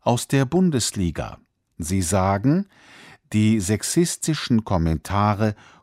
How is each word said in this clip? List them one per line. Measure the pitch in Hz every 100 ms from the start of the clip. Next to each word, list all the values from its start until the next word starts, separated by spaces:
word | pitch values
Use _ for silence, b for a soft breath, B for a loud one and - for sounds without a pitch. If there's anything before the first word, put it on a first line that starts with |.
aus | - 120 -
der | 139
Bundesliga. | 127 175 185 135 - 104 87 71 60 - _ _ _ -
Sie | 82 98
sagen, | 82 98 95 98 123 160 - B B B B B -
die | 107 107 110
sexistischen | 92 104 - 170 175 - - 151 - 117
Kommentare | - 92 82 78 - 101 104 101 110 101 B B